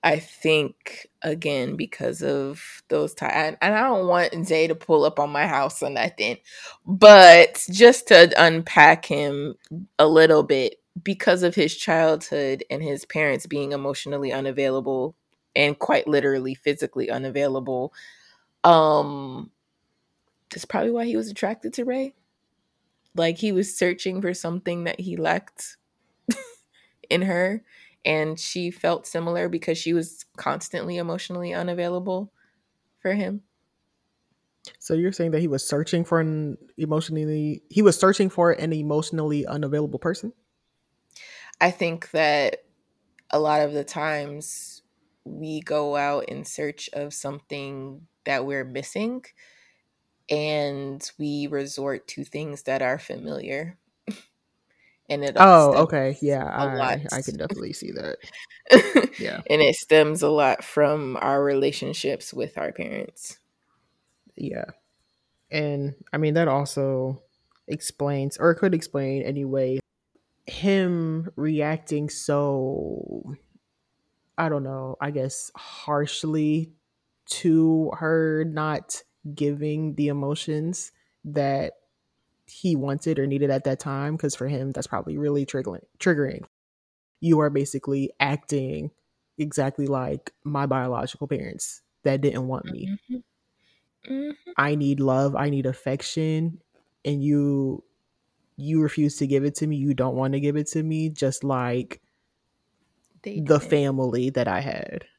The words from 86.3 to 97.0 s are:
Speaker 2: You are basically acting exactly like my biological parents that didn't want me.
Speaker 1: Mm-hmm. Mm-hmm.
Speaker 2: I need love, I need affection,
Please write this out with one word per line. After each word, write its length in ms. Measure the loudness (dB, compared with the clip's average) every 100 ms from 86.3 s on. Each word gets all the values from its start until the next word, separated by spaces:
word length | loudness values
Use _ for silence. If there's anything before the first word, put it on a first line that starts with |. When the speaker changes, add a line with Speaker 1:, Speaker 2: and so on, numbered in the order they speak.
| -6 -16 _ _ _ _ _ _ _
Speaker 2:
You 200 | 2 4
are 100 | 4
basically 600 | 0 -4 -6 -4 -4 -4 -2
acting 720 | -2 -2 -4 -6 -4 -8 -10 _ _ _ _ -8
exactly 480 | -6 -2 -2 -2 -4
like 480 | -2 -4 -8 -10 _
my 220 | -6 -4 -2
biological 640 | -2 -2 -4 -6 -8 -8
parents 560 | -6 -8 -10 -12 -12 _ _
that 200 | -2 0
didn't 260 | 0 -2 -6
want 180 | -8 -8
me. 220 | -10 -10
Speaker 1:
Mm-hmm. 1200 | -10 _ -12 -12 _ _ _ _ _ _ _ -10
Mm-hmm. 380 | -8 -8 -12 -10 -4
Speaker 2:
I 160 | -2
need 260 | -2 -2 -2
love, 360 | 0 0 0 -2
I 160 | -4
need 160 | -2 -4
affection, 920 | -6 -6 -6 -6 -6 -4 -2 -4 -8 _ _ _ _